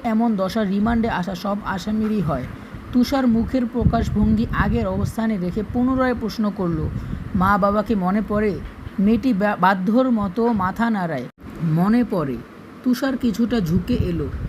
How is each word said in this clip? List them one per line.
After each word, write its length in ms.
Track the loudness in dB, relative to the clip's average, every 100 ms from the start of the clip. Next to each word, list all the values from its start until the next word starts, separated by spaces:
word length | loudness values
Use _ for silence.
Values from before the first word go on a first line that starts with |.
এমন 320 | 0 2 2 2
দশা 280 | 0 0
রিমান্ডে 460 | 0 0 2 2 0
আসা 260 | -2 -4 -4
সব 220 | -4 -4 -4
আসামিরই 560 | -6 -4 -2 0 0
হয়। 220 | 0 -2 -4 -10 -14 -14 -2
তুষার 340 | 2 2 2 4
মুখের 380 | 2 2 0 -2
প্রকাশভঙ্গি 800 | 2 2 2 0 2 2 2 0
আগের 360 | 0 0 0 0
অবস্থানে 500 | -2 -2 -2 -2 -2
রেখে 260 | -2 -4 -2
পুনরায় 420 | 0 0 2 0 0
প্রশ্ন 320 | -4 -2 -2 -2
করল, 340 | -2 -2 -2 -4 -6 -8 -4 0
"মা 220 | 2 4
বাবাকে 380 | 2 2 0 0
মনে 260 | 2 0 0
পড়ে?" 320 | 0 0 -2 -6 -12 -8 0
মেয়েটি 340 | 2 4 2
বা-, 240 | 2 2 2
বাধ্যর 520 | 2 4 2 4 4
মতো 420 | 2 0 0 0
মাথা 360 | 2 0 0 0
নাড়ায়। 360 | 0 -2 -4 -8 -12 -16 -4
"মনে 400 | 0 2 4 4 2
পড়ে।" 260 | 0 -2 -4 -10 -18 -20 -6
তুষার 340 | -2 0 0 0
কিছুটা 420 | -2 0 0 0
ঝুঁকে 340 | 0 0 0
এলো। 340 | 0 0 -2 -4 -6